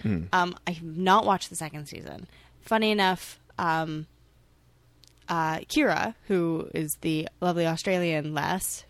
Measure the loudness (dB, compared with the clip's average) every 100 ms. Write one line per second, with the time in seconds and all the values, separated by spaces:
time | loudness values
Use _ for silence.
0 | -2 -2 0 0 0 -4 -8 -8 -8 0
1 | 4 6 6 2 -2 -8 -8 -10 -12 -14
2 | -14 -14 -16 -20 -20 -14 0 2 4 4
3 | 4 2 -4 -18 _ -4 0 0 -2 -6
4 | -10 _ _ _ _ _ _ _ _ _
5 | -20 _ -4 0 0 -2 -2 2 4 2
6 | 0 -4 0 2 2 0 -2 -4 -4 -4
7 | -2 -2 -4 -2 0 2 0 0 0 0
8 | 2 0 -2 -2 -2 -2 -4 -8